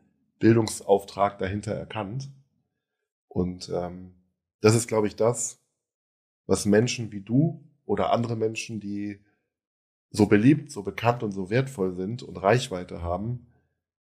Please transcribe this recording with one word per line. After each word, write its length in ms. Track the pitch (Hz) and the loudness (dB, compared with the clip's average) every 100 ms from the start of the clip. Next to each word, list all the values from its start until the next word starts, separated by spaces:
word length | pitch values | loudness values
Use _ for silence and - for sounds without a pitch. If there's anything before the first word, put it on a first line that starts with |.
| _ _ _ _ | _ _ _ _
Bildungsauftrag 1000 | 113 113 107 - - 98 - - 101 - | 6 6 4 -4 2 2 2 0 0 0
dahinter 340 | 95 104 107 | -4 -4 -6
erkannt. 560 | 95 - 110 98 127 135 - _ _ _ _ _ _ _ _ _ | -8 -8 -8 -8 -8 -12 -16 _ _ _ _ _ _ _ _ _
Und, 440 | - 90 90 90 | -4 -4 -6 -8
ähm, 400 | 87 87 90 92 - _ _ _ _ | -6 -6 -10 -18 -20 _ _ _ _
das 140 | 107 113 | 4 4
ist, 120 | 113 | 2
glaub 180 | 110 107 | 0 -2
ich, 100 | - | 0
das, 480 | 110 127 - - _ _ _ _ _ _ _ _ - | 0 0 -6 -12 _ _ _ _ _ _ _ _ -2
was 200 | 95 104 | 0 4
Menschen 460 | 101 123 - 107 | 4 4 -2 -8
wie 100 | 104 | -10
du 420 | 98 120 165 - - _ - | -2 2 2 -2 -12 _ -6
oder 260 | 101 107 | -2 0
andere 240 | 110 117 113 | 0 0 -2
Menschen, 440 | 110 110 - 110 | -4 -4 -10 -10
die 400 | 101 101 104 101 _ _ _ _ _ _ _ _ _ | -8 -8 -8 -10 _ _ _ _ _ _ _ _ _
so 160 | - 101 | 2 6
beliebt, 440 | 104 117 156 - | 6 6 4 0
so 120 | - | -10
bekannt 400 | 101 - 113 120 | -10 -2 0 0
und 80 | 113 | -2
so 180 | 98 90 | -6 -2
wertvoll 460 | 117 135 117 95 90 | -2 -2 -2 -4 -4
sind 260 | 95 120 | -6 -8
und 140 | - 87 | -12 -2
Reichweite 640 | 92 120 - 90 90 90 | 2 2 2 -8 -8 -8
haben, 460 | 85 87 110 123 - _ _ _ _ _ | -6 -4 -4 -8 -12 _ _ _ _ _